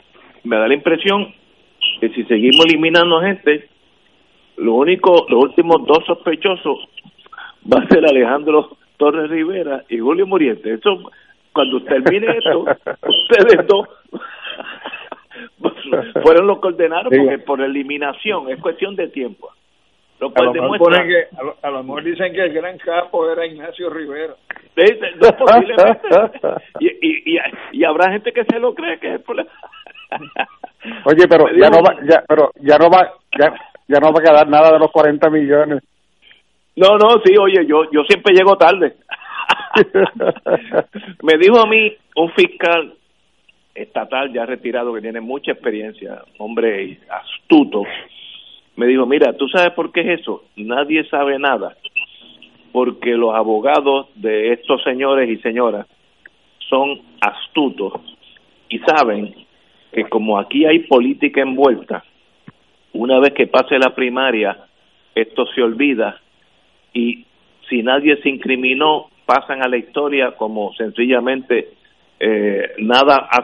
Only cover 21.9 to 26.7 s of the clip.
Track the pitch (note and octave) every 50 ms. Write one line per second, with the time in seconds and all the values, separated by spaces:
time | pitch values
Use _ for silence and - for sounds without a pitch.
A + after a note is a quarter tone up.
21.9 | C#3 D3 D3+ E3+ F3 E3 F#3+ F3+ E3+ F#3+ F#3 E3 D3+ D#3+ E3+ F3+ F#3 - - F3
22.9 | E3 F3 F3 - - E3+ D#3+ E3 E3 E3+ E3 E3 D#3 D3+ C#3+ E3+ E3 - F3 E3
23.9 | D3+ D#3+ D3+ C#3+ C#3 D3+ D#3+ D#3 C3+ - _ - - - _ _ _ E3 F3 G#3+
24.9 | A#3+ - - F3+ F3 - A3 A#3 - - C4 A#3 A3 A#3+ F#4+ - A3+ A3 F#3 A3
25.9 | A3 - - G4+ E3 F#3 A3+ - - - - - - - - -